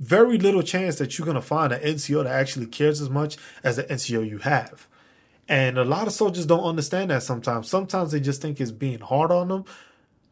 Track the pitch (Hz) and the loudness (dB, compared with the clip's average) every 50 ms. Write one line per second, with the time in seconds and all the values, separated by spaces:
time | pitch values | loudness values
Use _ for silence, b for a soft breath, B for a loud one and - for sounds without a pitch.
0 | 131 113 170 208 233 247 233 208 185 196 196 185 160 - - 185 190 175 147 - | -2 4 6 6 6 6 6 4 4 4 4 4 2 0 -2 -2 0 -2 -2 -2
1 | 143 131 - - - 165 151 123 - - 151 160 156 131 120 127 151 147 156 143 | -4 -4 -4 -4 -2 -2 -2 -2 0 0 0 2 2 2 0 0 -2 -2 -2 -2
2 | - 143 143 151 135 123 131 135 135 135 - - 117 113 - - 147 151 151 147 | -2 0 0 0 0 0 0 0 0 0 -2 -8 -8 -6 -2 2 2 2 2 0
3 | 147 127 135 143 156 147 - - B B B B B 127 117 127 123 - 139 123 | -2 -2 -2 -2 -2 -2 -6 -10 B B B B B -2 -2 -2 -4 -4 -4 -4
4 | - - 117 113 110 107 104 98 - 135 147 123 - - - - - _ b b | -4 -2 -2 -2 -2 -2 -6 -4 0 2 2 2 0 -2 -12 -20 -20 _ b b
5 | b b b b b b b b b - 151 135 131 127 127 127 123 127 147 185 | b b b b b b b b b 0 2 2 2 2 2 2 2 2 2 0
6 | 226 208 - - 214 202 175 180 165 151 170 170 175 165 165 160 143 - 180 185 | 0 -2 0 0 0 0 0 0 2 2 2 2 2 0 -2 -2 -2 -2 -2 -2
7 | 196 180 143 123 - - 127 117 - 127 117 117 110 - - 190 196 - - 185 | 0 0 0 -2 -2 -4 -6 -4 -2 -2 -2 -4 -2 -2 -2 -2 -2 -2 -2 -2
8 | 175 151 156 147 135 143 135 135 - 151 143 - 131 113 110 110 139 135 120 113 | -2 0 -2 -2 0 -2 -2 -4 -4 -6 -4 -4 -6 -6 -6 -6 -6 -6 -6 -6
9 | - - 131 143 160 170 175 175 180 180 190 196 190 B B B B B B B | -4 -2 0 2 2 4 2 2 0 -2 -4 -6 -6 B B B B B B B
10 | B B B _ _ _ | B B B _ _ _